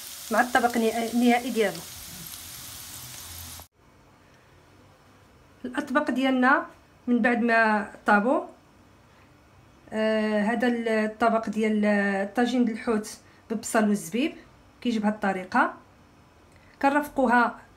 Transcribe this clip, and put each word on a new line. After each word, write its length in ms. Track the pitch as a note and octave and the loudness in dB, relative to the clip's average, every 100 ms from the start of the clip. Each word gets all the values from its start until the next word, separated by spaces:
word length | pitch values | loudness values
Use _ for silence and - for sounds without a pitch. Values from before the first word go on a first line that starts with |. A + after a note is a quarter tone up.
| - - - | -16 -16 -2
مع 100 | A3 | 0
الطبق 360 | B3 C4 A#3+ A#3 | 2 2 2 2
النها-، 360 | A3+ A3+ A3+ | 0 -2 -2
النهائي 360 | A#3+ A#3+ A#3+ B3 | 2 4 4 0
ديالو. 320 | G#3+ G3 E3 - - - - - - - - - - - - - - - - - - - _ _ _ _ _ _ - _ - _ - - _ _ _ _ _ _ _ B3 | 0 0 -2 -14 -16 -16 -16 -16 -16 -16 -16 -16 -16 -16 -16 -16 -16 -16 -16 -16 -18 -20 _ _ _ _ _ _ -20 _ -20 _ -20 -20 _ _ _ _ _ _ _ -8
الاطباق 460 | D4+ D4 C#4 D4 | -8 -2 -2 0
ديالنا 540 | B3+ C4+ C4 B3+ D4+ E4 - _ _ - | 0 0 4 4 2 0 -16 _ _ -2
من 120 | A#3+ | 2
بعد 220 | A#3+ A#3 | 2 2
ما 500 | A#3 A3+ A3 G#3 G#3 - - | 2 4 4 2 -4 -6 2
طابو، 380 | G#3 A3 E4 - - _ _ _ _ _ _ - - _ - - - - | 4 4 0 -2 -16 _ _ _ _ _ _ -20 -20 _ -20 -20 -20 -10
آه، 480 | G#3+ A3 A3 G#3+ G#3+ | -2 0 2 0 0
هذا 260 | G#3 A#3+ B3 | 0 2 2
الطبق 840 | A#3 A3+ A3 G#3+ - A#3 A3+ A3 | 0 0 0 -2 2 2 2 -2
ديال 360 | G#3+ A3 G#3+ G#3 | -2 0 2 2
الطاجين 800 | G#3 G3+ G3 G3+ - B3 B3+ A#3 | 2 0 -2 -2 0 0 2 0
د 40 | |
الحوت 480 | A3 - G#3+ G#3+ - - - _ | 0 -2 -2 -4 -14 -20 -20 _
بالبصل 400 | A3 - A3+ G#3 | -8 0 2 2
والزبيب 460 | G3+ - A3+ E4 - - - - - | 0 -2 -2 -2 -4 -20 -20 -20 -6
كيجي 180 | B3 A3 | -2 0
بهذه 140 | G#3 | -2
الطريقه. 600 | G#3 G3 F#3 F#3 B3 E4+ - - - - - _ _ - - - - | 0 -2 -4 -2 0 0 -2 -20 -20 -20 -20 _ _ -20 -20 -20 -2
كنرافقوها 760 | C#4 C#4+ D4 - B3 A#3+ A3 - - | 2 2 0 0 4 4 2 -2 -20